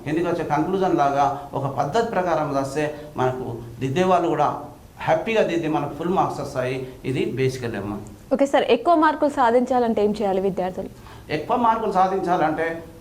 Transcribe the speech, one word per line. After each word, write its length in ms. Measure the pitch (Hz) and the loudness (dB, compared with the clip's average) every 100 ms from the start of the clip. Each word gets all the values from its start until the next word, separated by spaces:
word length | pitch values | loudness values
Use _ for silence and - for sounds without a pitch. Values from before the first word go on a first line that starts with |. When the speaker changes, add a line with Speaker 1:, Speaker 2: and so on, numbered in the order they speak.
| 143 | -4
Speaker 1:
ఎందుకు 180 | 156 175 | -2 0
వచ్చే 180 | 165 | -2
కంక్లూజన్ 540 | 151 151 160 190 185 160 | 0 0 0 2 2 2
లాగా 520 | 139 139 143 143 - | 2 4 2 0 -6
ఒక 120 | - 127 | -6 -4
పద్ధతి 460 | 120 143 233 226 | -2 0 0 0
ప్రకారం 440 | 185 180 156 147 139 | 0 0 0 0 -2
రాస్తే 400 | 139 143 151 - - - | -2 -2 -4 -4 -10 -2
మనకు 380 | 127 127 117 113 - - | -2 -2 -6 -10 -12 -6
దిద్దే 240 | 131 143 | -2 0
వాళ్ళు 240 | 185 180 170 | 4 4 2
కూడా 320 | 147 139 135 - - - - | 2 0 0 -8 -16 -20 -8
హ్యాపీగా 440 | - 160 220 220 | 0 0 2 2
దిద్ది 240 | 185 165 156 | 2 0 0
మనకు 260 | 156 143 | -2 -2
ఫుల్ 160 | - 165 | -4 -2
మార్క్స్ 320 | 180 139 135 | 0 0 -2
వస్తాయి. 460 | 135 131 127 131 131 - - | -6 -4 -4 -4 -8 -10 -6
ఇది 200 | 135 214 | -2 -2
బేసికల్ 500 | 127 131 131 120 107 | 0 0 0 -6 -6
అమ్మా. 220 | 101 101 - - - | -6 -8 -10 -18 -4
Speaker 2:
ఓకే 120 | 262 277 | 0 4
సార్, 180 | 277 | 2
ఎక్కువ 320 | - 233 285 339 | 2 2 4 4
మార్కులు 340 | 311 302 302 | 4 4 0
సాధించాలంటే 760 | 285 240 240 247 254 233 220 | 2 4 4 4 2 2 2
ఏం 120 | 208 214 | 0 0
చేయాలి 200 | 208 190 | 0 0
విద్యార్థులు? 680 | 196 180 185 180 190 - - - - | 0 -2 -4 -6 -10 -12 -20 -20 -6
Speaker 1:
ఎక్కువ 280 | 156 - 240 | -6 0 2
మార్కులు 340 | 233 226 208 | 2 2 0
సాధించాలంటే 920 | 185 190 190 170 180 156 156 165 165 - - | 2 2 2 0 2 2 0 -2 -4 -10 -4